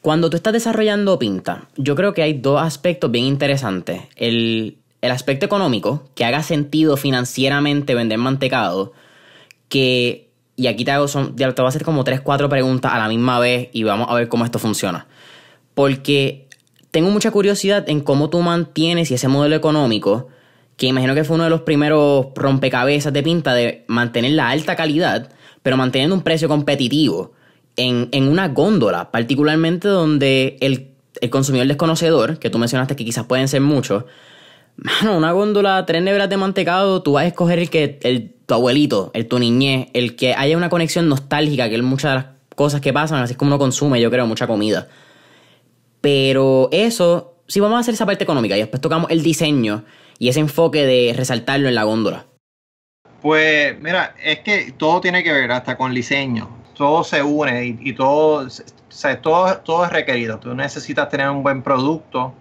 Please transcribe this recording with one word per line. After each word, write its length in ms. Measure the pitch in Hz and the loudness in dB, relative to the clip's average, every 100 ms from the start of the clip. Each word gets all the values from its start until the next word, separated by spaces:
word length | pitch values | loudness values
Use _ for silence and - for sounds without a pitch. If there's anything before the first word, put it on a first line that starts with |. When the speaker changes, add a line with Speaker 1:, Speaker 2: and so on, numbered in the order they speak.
Speaker 1:
Cuando 300 | 156 156 165 | 2 2 2
tú 60 | 165 | 0
estás 180 | 214 | 0
desarrollando 640 | 220 226 220 214 202 202 180 | -2 0 0 0 0 0 0
Pinta, 500 | 113 95 90 87 - - | 0 -4 -6 -10 -12 -6
yo 180 | 139 | -2
creo 200 | 143 196 | 0 0
que 80 | 185 | 0
hay 100 | 156 | -2
dos 300 | 147 123 139 | 0 0 2
aspectos 480 | 160 - 180 175 127 | 0 -2 -4 -2 -2
bien 160 | 117 127 | 0 0
interesantes. 760 | 139 143 139 127 92 85 90 - - | 0 0 0 -2 -6 -6 -10 -10 -6
El, 640 | 117 117 113 113 110 - _ _ | -2 0 0 -2 -4 -10 _ _
el 80 | 123 | -4
aspecto 340 | 127 - 165 | -4 -2 -2
económico, 640 | 196 202 180 113 92 143 - | 0 0 0 0 -2 -4 -8
que 100 | - | -4
haga 180 | 117 135 | -2 -2
sentido 540 | 160 151 143 156 156 139 | -2 -2 -2 0 2 2
financieramente 960 | 143 127 123 - 131 143 147 143 143 | 0 -2 -4 -2 0 0 0 -2 0
vender 220 | 123 113 110 | 0 0 -2
mantecado, 760 | 123 135 131 131 101 90 98 - _ _ - - - - _ | -2 -2 -2 -2 -2 -2 -6 -8 _ _ -20 -20 -20 -20 _
que, 640 | 139 131 127 123 - _ _ _ - | 0 0 2 0 -4 _ _ _ -4
y 100 | 127 | -2
aquí 180 | 117 | -2
te 60 | 127 | -2
hago, 160 | 143 143 | 0 0
son, 300 | 143 139 123 | -2 -4 -2
ya 160 | 135 | -2
te 100 | 127 | 0
voy 40 | 127 | 0
a 20 | |
hacer 160 | 135 | 0
como 180 | - 156 | -2 -2
tres, 180 | 131 131 | 0 -2
cuatro 280 | 139 139 143 | -2 0 0
preguntas 440 | 139 131 131 127 | 0 0 0 0
a 60 | 120 | -2
la 100 | 110 | 0
misma 300 | 113 123 123 | 0 0 2
vez 300 | 123 123 123 | 2 0 -4
y 120 | 117 | -4
vamos 240 | 110 101 117 | 0 0 0
a 40 | |
ver 140 | 120 117 | 0 0
cómo 160 | 117 | -2
esto 140 | 117 117 | -2 -2
funciona. 480 | 113 101 98 85 - _ - - - _ _ | -2 -2 -4 -6 -10 _ -20 -20 -20 _ _
Porque 760 | - 139 135 139 143 135 - - - _ _ _ | 0 0 0 0 0 0 -4 -18 -20 _ _ _
tengo 200 | 160 175 | 0 2
mucha 200 | 208 226 | 2 2
curiosidad 580 | 214 202 202 190 202 - | 2 2 0 0 0 0
en 120 | 151 | -2
cómo 300 | 143 139 151 | 2 0 2
tú 100 | 170 | 0
mantienes 720 | 170 170 156 - 160 170 165 | 0 0 -2 -2 0 0 0
y 40 | |
ese 140 | 165 131 | 0 0
modelo 260 | 135 147 | 2 2
económico, 760 | 156 156 151 135 110 98 107 127 - _ _ _ _ | 2 2 2 2 0 0 -2 -2 -18 _ _ _ _
que 100 | 131 | -2
imagino 280 | 131 131 | 0 0
que 100 | 139 | 0
fue 100 | 151 | 0
uno 100 | 160 | 0
de 60 | 165 | 2
los 100 | 165 | 0
primeros 680 | 165 147 147 151 147 139 135 | 0 0 2 4 4 4 0
rompecabezas 800 | - 135 135 135 127 127 147 147 | -2 0 2 0 0 0 0 0
de 100 | 139 | -2
Pinta, 320 | 143 170 147 | 0 0 2
de 300 | 123 120 - _ | 0 0 -4 _
mantener 460 | 117 120 117 120 | -2 0 0 0
la 160 | 156 120 | 2 2
alta 280 | 139 151 170 | 0 -2 -2
calidad, 540 | 165 147 170 104 135 - - _ | 0 0 0 -2 -6 -20 -20 _
pero 140 | - 127 | -2 0
manteniendo 400 | 127 131 139 190 | 0 0 0 0
un 60 | |
precio 260 | 165 160 151 | 0 0 2
competitivo 840 | 151 143 143 123 139 147 85 92 _ _ _ _ - | 0 0 0 0 2 2 0 -6 _ _ _ _ -4
en, 320 | 123 123 120 | 0 0 -2
en 160 | 139 135 | 0 2
una 220 | 160 190 | 2 0
góndola, 640 | 135 165 214 110 87 90 | 0 2 2 2 -2 -4
particularmente 720 | 117 120 135 151 156 165 175 202 | -4 -2 0 2 2 0 0 0
donde 680 | 196 160 151 139 135 131 - | 0 2 2 2 2 0 -2
el, 300 | 135 127 - _ _ - | -2 -2 -6 _ _ -8
el 100 | 120 | -2
consumidor 380 | 135 135 131 131 | 0 0 2 0
desconocedor, 720 | 139 170 160 165 160 113 156 | 0 0 0 2 2 2 -2
que 100 | - | -4
tú 80 | 107 | -2
mencionaste 380 | 117 127 131 131 | 0 0 -2 -4
que 80 | |
quizás 200 | 113 113 | -6 -6
pueden 220 | 110 127 135 | -2 0 0
ser 140 | 139 | 2
muchos, 440 | 143 147 - 101 139 - - - - - _ - | 2 2 0 -4 -4 -18 -20 -20 -20 -20 _ -14
mano, 400 | - - 220 185 | -4 -2 0 2
una 140 | 160 | 2
góndola, 560 | 180 208 208 202 190 180 | 2 2 2 2 0 0
tres 160 | 165 | -2
neveras 260 | 185 202 196 | 0 0 0
de 80 | 196 | 0
mantecado, 680 | 196 190 170 180 196 185 | -2 -2 0 0 2 0
tú 100 | 180 | 2
vas 120 | 139 | 2
a 40 | 165 | 2
escoger 300 | 170 170 170 | 0 0 2
el 120 | 170 | 0
que, 280 | 165 143 143 | 0 -2 -2
el, 320 | - 127 107 - _ | -2 -2 -4 -18 _
tu 80 | |
abuelito, 560 | 117 123 131 147 107 92 | 0 2 2 2 0 -2
el, 140 | - 117 | -6 -2
tu 100 | 123 | 0
niñez, 500 | 120 120 139 131 - | 2 2 2 0 -2
el 240 | 127 123 113 | -4 -4 -2
que 180 | 127 | -2
haya 220 | 123 139 165 | 0 0 0
una 120 | 175 | 0
conexión 400 | 170 165 180 170 | 0 0 2 2
nostálgica, 600 | 139 139 147 151 143 120 | 0 0 0 0 0 -2
que 80 | 110 | 0
es 60 | |
muchas 280 | 127 135 151 | 0 0 0
de 40 | 131 | -2
las 100 | 131 - _ - | -4 -16 _ -2
cosas 240 | 147 143 | 0 0
que 120 | 143 | 0
pasan, 300 | 135 151 147 | 0 0 0
así 100 | 120 | -2
es 60 | 127 | 0
como 120 | 143 | 0
uno 80 | 143 | 2
consume, 420 | 135 127 143 123 | 0 0 0 2
yo 100 | 117 | 2
creo, 160 | 123 120 | 2 0
mucha 200 | 110 120 | -2 -2
comida. 420 | 110 107 95 - - - _ _ _ _ _ _ _ _ _ | 0 0 0 -4 -20 -20 _ _ _ _ _ _ _ _ _
Pero 680 | 147 139 135 135 135 131 131 | 0 2 2 2 4 4 4
eso, 640 | 165 226 233 175 175 - _ _ | 2 0 2 2 2 -2 _ _
sí, 140 | 202 | 0
vamos 160 | 208 233 | 2 0
a 40 | |
hacer 140 | 240 | -2
esa 100 | 226 214 | -2 -2
parte 180 | 196 | -2
económica 320 | 202 147 113 101 | 0 0 0 0
y 40 | |
después 200 | 107 127 | -2 -4
tocamos 300 | 160 160 165 | -2 -2 0
el 120 | 165 | 0
diseño 600 | 156 160 156 143 113 107 - - - - | 2 0 2 2 0 -2 -8 -20 -20 -4
y 100 | 120 | -2
ese 120 | 131 | 0
enfoque 440 | 151 143 165 147 | 0 2 2 2
de 300 | 139 127 120 117 | 4 4 2 0
resaltarlo 520 | 127 120 117 139 139 | -2 -4 -2 0 2
en 60 | |
la 100 | 120 | 2
góndola. 420 | 107 110 104 87 - _ _ _ _ _ _ _ _ - | 0 0 -2 -4 -12 _ _ _ _ _ _ _ _ -8
Speaker 2:
Pues, 580 | 147 156 156 151 143 117 | 0 2 4 2 0 -2
mira, 340 | 151 180 151 - | -4 -2 -4 -6
es 180 | - 151 | -4 -4
que 340 | - 208 - 131 | -2 -4 -4 -2
todo 240 | 156 170 | 0 2
tiene 220 | 185 180 | 2 0
que 100 | 170 | 0
ver 200 | 147 127 | 0 0
hasta 240 | 123 127 127 | -2 -4 -4
con 120 | 131 | -4
el 40 | |
diseño. 640 | 123 117 139 139 117 92 - - | -4 -2 -4 -2 -4 -6 -16 -20
Todo 300 | - 143 160 | -2 2 2
se 180 | 160 160 | 0 -2
une 440 | 143 147 147 123 123 | 0 0 0 -2 -4
y, 240 | 117 127 | -8 -8
y 20 | |
todo, 540 | 120 135 147 156 151 131 | -2 2 4 4 2 -4
o 40 | - - - _ | -14 -20 -20 _
sea, 320 | - 143 127 | -6 -4 -2
todo, 340 | 160 165 185 190 | 0 2 2 0
todo 260 | - 165 | -2 -2
es 80 | 175 | 0
requerido. 460 | 170 143 127 117 110 | -2 -2 -4 -4 -8
Tú 160 | 120 | -10
necesitas 560 | 123 139 - - 147 143 | -8 -8 -8 -8 -4 -2
tener 180 | 143 139 | -2 -2
un 140 | 139 | -2
buen 200 | 139 135 | -2 -2
producto 720 | 127 135 135 160 - 131 127 127 | -2 0 0 -4 -6 -6 -6 -8